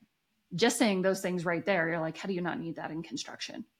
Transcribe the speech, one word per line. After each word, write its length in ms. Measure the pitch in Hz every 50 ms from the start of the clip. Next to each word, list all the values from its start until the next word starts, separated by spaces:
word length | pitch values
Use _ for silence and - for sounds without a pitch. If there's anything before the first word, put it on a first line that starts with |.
| _ _ _ _ _ _ _ _ _ - -
just 240 | 165 220 240 - -
saying 240 | 269 220 196 185 185
those 180 | 190 190 185
things 240 | - 185 180 180 160
right 200 | 180 170 165 -
there, 220 | - 196 180 165 165
you're 120 | 165 170
like, 160 | 160 160 160
"How 120 | - - 196
do 60 | 196
you 80 | 175 175
not 180 | 170 160 160
need 160 | 165 165 156
that 140 | - 156 - 151
in 100 | 160 170
construction?" 640 | - - - - - - - - - - - 220 - _